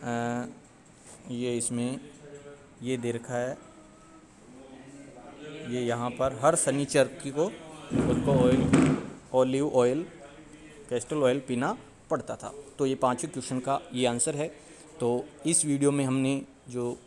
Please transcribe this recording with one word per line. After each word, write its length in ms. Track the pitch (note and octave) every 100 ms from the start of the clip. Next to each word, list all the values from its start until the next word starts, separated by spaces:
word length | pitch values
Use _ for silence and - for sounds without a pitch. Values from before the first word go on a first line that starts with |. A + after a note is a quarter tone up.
अ, 420 | B2+ A#2 A#2 A#2+ A#2+ - - - - - - - -
ये 260 | B2 B2 A#2+
इसमें 420 | A#2 A#2+ A#2+ C#3 - - - C#3+ C#3+ C#3+ - -
ये 140 | A#2+ B2+
दे 140 | A#2+
रखा 220 | A2+ A#2
है, 240 | B2 B2 D3+ - - - - - - - - - C4 C4+ - C#3 C#3+ C#3 - - D3 D3+ D3 A#2+
ये 120 | B2
यहाँ 280 | A#2+ A#2+ A#2+
पर 300 | A#2+ C3 B2
हर 140 | C#3 E3
शनिचर 520 | - C3+ C#3+ D3 B2+
की 240 | - C#3
को 140 | C3+ F3+ - - - -
उनको 400 | - - B2 -
ऑयल, 680 | - B2+ B2+ - - - - - - -
olive 360 | C3 C3 C3+ D3
oil, 360 | C3 B2 C#3 F#3 - - - - - - - -
castor 260 | B2 - D3+
ऑयल 240 | C3 C3+
पीना 380 | - A#2+ C#3+ A#3+ - - -
पड़ता 260 | D#3 A#2+ A2+
था। 180 | - - - -
तो 60 | C#3
ये 100 | C3
पाँचवें 380 | B2+ B2 D#3
question 260 | C3+ B2 B2+
का 220 | B2+ C#3 -
ये 120 | B2 B2
answer 300 | A#2+ D#3 C#3+
है। 120 | D#3 - - - - -
तो 260 | A#2+ A#2+ - - D#3
इस 200 | E3 D3+
video 260 | C#3 C#3+
में 140 | C#3+ C3+
हमने 360 | C3 C3 C#3 - - -
जो 300 | B2 A#2+ A#2+